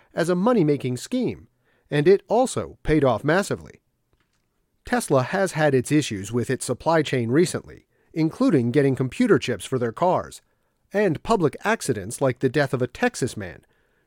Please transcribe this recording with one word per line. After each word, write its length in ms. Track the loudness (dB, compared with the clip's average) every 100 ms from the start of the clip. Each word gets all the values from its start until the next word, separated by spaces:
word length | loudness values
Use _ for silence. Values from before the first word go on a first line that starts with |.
| _
as 160 | -4 0
a 60 | 0
money-making 640 | 2 4 4 2 -2 -6
scheme, 500 | -6 -4 -4 -6 -14 _ _ _ -6
and 180 | 0 4
it 140 | 4 4
also 500 | 0 0 -2 -8 -8
paid 200 | 0 2
off 200 | 4 2
massively. 580 | 0 0 0 -6 -10 -20 _ _ _ _ _ _ _ _ _ _ -4
Tesla 380 | -4 2 0
has 300 | 2 0 -2
had 200 | 2 2
its 180 | 2 2
issues 400 | 0 0 -6 -6
with 200 | -4 -2
its 120 | -4
supply 380 | -4 -4 0 0
chain 300 | 2 -2 0
recently, 560 | 2 2 -2 -10 -20 _ _ _
including 560 | -2 -2 2 2 4 2
getting 260 | 2 2 2
computer 440 | -2 0 2 2
chips 260 | 2 -6 -4
for 140 | -4
their 120 | -4
cars, 520 | 0 0 0 -4 -14 _ _ _ _ _
and 300 | 0 0 0
public 340 | 0 0 0 -2
accidents 580 | -4 -4 -2 -4 -4 -2
like 160 | -2 0
the 120 | -2
death 220 | 0 0
of 120 | -2
a 40 | -4
Texas 480 | -2 -4 -2 -6 -6
man 300 | -12 -14 _ _ _ _